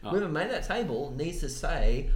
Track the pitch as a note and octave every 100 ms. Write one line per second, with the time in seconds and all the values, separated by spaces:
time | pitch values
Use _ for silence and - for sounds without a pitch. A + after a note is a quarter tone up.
0 | G#2+ F#3+ F#3+ D#3 G#3+ A#3+ - A#3 F#3+ A#2
1 | C#3 C3 E3 - C3 - - D#3+ B2+ B2
2 | B2+